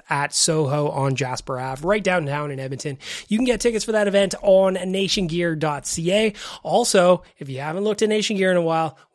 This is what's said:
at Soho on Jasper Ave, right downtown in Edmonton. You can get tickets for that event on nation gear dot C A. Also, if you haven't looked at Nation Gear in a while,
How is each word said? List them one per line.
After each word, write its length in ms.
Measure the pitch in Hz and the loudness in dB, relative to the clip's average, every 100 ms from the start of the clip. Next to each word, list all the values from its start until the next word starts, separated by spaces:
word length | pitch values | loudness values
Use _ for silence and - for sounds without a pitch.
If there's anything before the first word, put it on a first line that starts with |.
| - | -4
at 280 | 147 143 - | -2 -2 0
Soho 540 | 170 156 139 147 147 | 0 2 0 0 -2
on 260 | 143 135 131 | 0 0 0
Jasper 440 | 127 127 - 127 | -4 -6 -6 -6
Ave, 280 | 131 131 170 | -6 -4 0
right 160 | 214 | 0
downtown 480 | 190 185 143 147 147 | 2 0 0 -4 -6
in 80 | 135 | -8
Edmonton. 400 | 135 135 151 131 - - - | -8 -8 -8 -10 -12 -12 -4
You 120 | 220 | 0
can 60 | 254 | 0
get 140 | 226 | 0
tickets 260 | 240 220 226 | 0 -2 -2
for 80 | |
that 140 | 214 202 | 0 2
event 280 | 202 196 - | 2 2 0
on 300 | 202 190 190 | 4 6 6
nation 520 | 185 185 190 190 214 175 | 2 -2 -2 0 0 -2
gear 300 | 170 170 156 | -2 -2 -2
dot 320 | 156 143 - | -2 -4 -6
C 240 | 170 165 | -4 0
A. 220 | 202 220 - - - | 2 2 -2 -12 -12
Also, 640 | 156 190 240 196 180 175 - - | 0 0 4 4 6 4 0 -16
if 100 | 139 | -12
you 100 | 131 | -8
haven't 240 | 147 175 | -6 -4
looked 200 | 208 208 | -2 0
at 60 | 214 | 0
Nation 280 | 214 202 196 | 0 0 0
Gear 140 | 185 | 2
in 60 | 180 | 2
a 40 | |
while, 380 | 165 160 160 - _ | 2 0 -2 -6 _